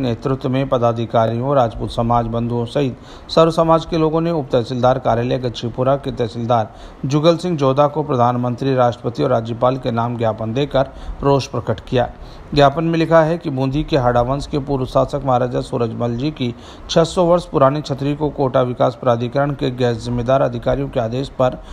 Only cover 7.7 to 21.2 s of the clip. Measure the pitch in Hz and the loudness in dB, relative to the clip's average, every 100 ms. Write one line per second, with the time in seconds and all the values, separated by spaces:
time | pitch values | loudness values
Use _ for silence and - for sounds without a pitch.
7.7 | 131 147 151 143 131 120 123 123 120 135 | 4 2 0 -2 2 2 2 -2 -2 0
8.7 | 131 123 113 127 113 143 123 113 113 123 | 2 2 0 -4 -2 0 0 -2 0 0
9.7 | 135 131 117 120 120 113 104 110 117 143 | 0 -2 -2 -2 -2 -2 -2 -4 -2 0
10.7 | 131 135 - - - 139 139 - 123 120 | 0 -2 -4 -12 -4 2 2 0 -4 -4
11.7 | 110 - 127 117 - - - - - 143 | -6 -2 -2 -2 -6 -18 -18 -4 4 4
12.7 | 147 165 165 156 165 156 170 165 131 135 | 4 0 0 4 4 4 0 -4 -2 -2
13.7 | 135 151 151 123 123 120 143 139 151 135 | -2 0 2 2 2 0 -2 -4 -4 -2
14.7 | 139 127 139 131 147 135 123 123 135 135 | -2 0 0 0 -2 0 0 0 -2 -4
15.7 | 131 117 113 120 117 147 151 123 120 - | -2 -4 -2 -4 -2 -4 -4 -6 -6 -14
16.7 | - - - 160 - 175 175 170 156 135 | -16 -2 2 2 2 2 2 2 2 4
17.7 | 151 147 131 139 147 151 - 135 131 123 | 2 -4 -4 -2 -2 -2 0 0 2 0
18.7 | 120 131 120 131 117 120 139 143 139 139 | 0 0 0 0 0 0 0 -2 -2 -4
19.7 | 123 123 120 117 120 117 135 139 120 131 | 0 -2 -2 -4 -2 2 2 2 -2 -2
20.7 | 127 139 131 113 123 | -2 -2 -4 -2 -4